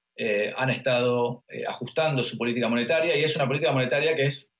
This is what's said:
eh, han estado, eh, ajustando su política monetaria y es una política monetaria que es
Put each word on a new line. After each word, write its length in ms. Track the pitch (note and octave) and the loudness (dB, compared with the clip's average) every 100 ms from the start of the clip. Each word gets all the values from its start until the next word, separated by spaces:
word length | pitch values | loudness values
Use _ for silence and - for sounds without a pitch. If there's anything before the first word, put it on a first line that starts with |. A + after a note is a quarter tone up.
| _ - | _ -6
eh, 360 | A2+ G#2 G#2+ - | -2 0 0 -2
han 120 | C3 | -2
estado, 760 | - C3 B2 B2 B2 A#2+ A#2+ - | 0 0 2 2 2 0 -2 -10
eh, 140 | A#2+ - | -8 -8
ajustando 560 | - A#2+ - D#3 C3+ | -8 -6 -2 0 0
su 160 | A#2 A2 | -2 -2
política 300 | A#2 A#2+ A2+ | -2 -2 0
monetaria 500 | A#2+ A#2 - - D3 | 0 2 2 2 2
y 60 | |
es 120 | D#3 D#3+ | 0 0
una 120 | B2 | 0
política 240 | C#3+ D#3 | 0 0
monetaria 440 | C3+ B2+ D3 D#3 D3+ | 2 2 2 2 2
que 100 | C#3 | 0
es 280 | - - | -2 -10